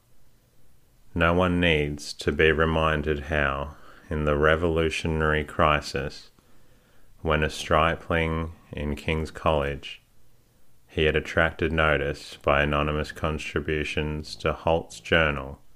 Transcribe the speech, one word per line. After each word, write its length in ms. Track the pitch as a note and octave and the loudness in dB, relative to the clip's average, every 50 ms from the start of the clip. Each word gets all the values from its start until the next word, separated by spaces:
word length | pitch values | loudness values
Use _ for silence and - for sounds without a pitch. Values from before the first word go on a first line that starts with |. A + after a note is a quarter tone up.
| _ _ - - - - - _ _ _ _ - - - - - - _ _ _ - - - | _ _ -20 -20 -20 -20 -20 _ _ _ _ -20 -20 -20 -20 -20 -20 _ _ _ -16 -6 0
No 200 | F2+ E2+ E2 E2+ | 2 4 4 4
one 260 | F2 F#2 F2+ F2 F2 | 4 4 2 2 4
needs 540 | F2+ F2 D#2+ D2+ D2 D2 D2+ D2 - - - | 4 4 4 4 2 0 -4 -8 -10 -12 -12
to 180 | - - - | -6 -4 -2
be 220 | D2+ D2 D#2+ D#2+ D#2 | 2 4 6 6 6
reminded 720 | D2 E2 D#2+ D#2+ D#2+ D#2+ D#2+ D#2 D2+ C#2+ D#2 D#2 C#2+ C#2+ | 4 4 2 2 2 2 2 2 0 0 -2 -2 -2 -4
how, 520 | - D#2 D2+ C#2+ C#2 C#2 C#2 C#2+ C#2+ - - - - - - - - | -2 -2 0 0 0 -2 -4 -6 -8 -12 -16 -20 -20 -20 -18 -10 -6
in 140 | D#2 D2+ D2+ | -4 -2 0
the 140 | D2+ D2 C#2+ | 0 2 4
revolutionary 1040 | D2+ D#2 D#2+ D#2+ F2 E2+ D#2+ D#2+ E2 D#2+ - - - E2+ D#2+ D#2 D#2+ D#2 D#2 D2+ D2+ | 4 4 4 4 2 2 2 2 0 0 0 -2 -2 -2 0 0 0 2 0 0 -2
crisis, 880 | - - - E2+ D#2 D2+ C#2+ C#2 - - C#2+ C2+ C#2+ - - - - _ _ _ - - - - - - _ _ _ - - - - - - | -2 0 2 4 4 4 2 0 -4 -6 -6 -6 -6 -10 -12 -18 -20 _ _ _ -20 -20 -20 -20 -20 -20 _ _ _ -20 -20 -20 -20 -16 -6
when 220 | - E2 D#2 D2+ D2+ | -2 0 2 2 2
a 60 | D2+ | 0
stripling 1040 | - - - - E2+ D#2 D#2+ E2 E2 - - - F2 E2 E2 D#2+ D#2+ D#2+ E2 E2 E2 - - - | -2 -4 -2 2 2 4 4 2 0 -2 -4 -2 -2 0 0 0 -2 -4 -6 -8 -10 -16 -18 -14
in 240 | - - D2 D2 C#2+ | -10 -8 -6 -6 -6
King's 340 | D2 - - D#2+ D#2 D#2 D2+ | -4 -4 -2 -2 -2 -2 -6
College, 720 | - - - E2+ D#2+ D2+ C#2 C#2+ C#2+ C#2+ - - - - _ _ _ - - - - - _ _ _ - - - - - - - | -6 -4 0 0 2 2 0 -2 -4 -8 -10 -14 -18 -20 _ _ _ -20 -20 -20 -20 -20 _ _ _ -20 -20 -20 -20 -20 -20 -10
he 160 | - - D#2 | -4 0 0
had 140 | D2+ D2+ D2+ | 2 2 0
attracted 560 | D2 - - E2+ E2 D#2+ - - E2+ D#2+ D#2 | -2 -2 0 0 0 0 0 -2 -2 0 0
notice 640 | D#2+ D#2 D#2 D2 C#2 C#2 C#2+ D2 - - - - - | 2 2 2 2 0 0 -4 -6 -8 -12 -18 -16 -4
by 200 | - - C#2+ C#2+ | 0 2 2 4
anonymous 500 | D2 D2 D2 C#2+ D2 D2+ D2+ D2+ D2+ - | 2 2 2 0 0 0 -2 -2 -4 -6
contributions 1200 | - - - D#2+ D#2 D2+ - - - E2 D2 - D#2 D2+ D2 - - - D2+ D2+ D2+ D2+ D2+ - - - | -6 -6 -4 -4 -4 -4 -6 -6 -6 -4 -4 -2 -4 -4 -4 -4 -4 -4 -4 -4 -4 -6 -8 -10 -10 -6
to 160 | - D#2+ D2+ | -4 -4 -2
Holt's 480 | - - E2 E2 E2+ - - - - | -2 0 0 0 0 0 -4 -12 -14
Journal, 580 | - - F2+ E2+ E2 D2+ C#2+ C#2 C2 C2+ C2+ - - - - | -4 2 2 4 4 4 0 -2 -6 -10 -12 -16 -18 -20 -20